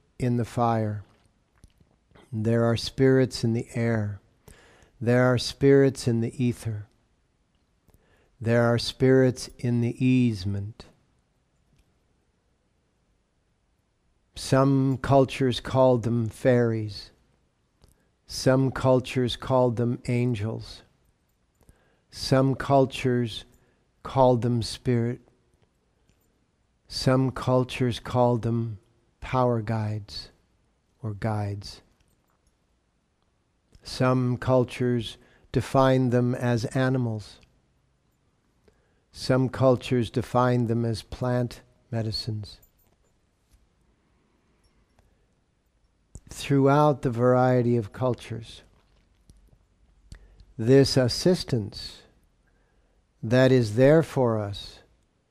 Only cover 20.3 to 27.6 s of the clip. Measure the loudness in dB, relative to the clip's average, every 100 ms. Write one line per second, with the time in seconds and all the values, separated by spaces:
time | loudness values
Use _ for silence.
20.3 | -2 -6 -8 -12 -20 _ _ _ _ _
21.3 | _ _ _ _ _ _ _ _ -12 0
22.3 | 2 2 -2 2 2 2 0 -2 -2 -4
23.3 | -8 -16 _ _ _ _ _ -4 2 4
24.3 | 4 0 -2 -4 -6 -2 -2 -2 -6 _
25.3 | _ _ _ _ _ _ _ _ _ _
26.3 | _ _ _ _ _ _ -4 0 2 0
27.3 | -2 0 0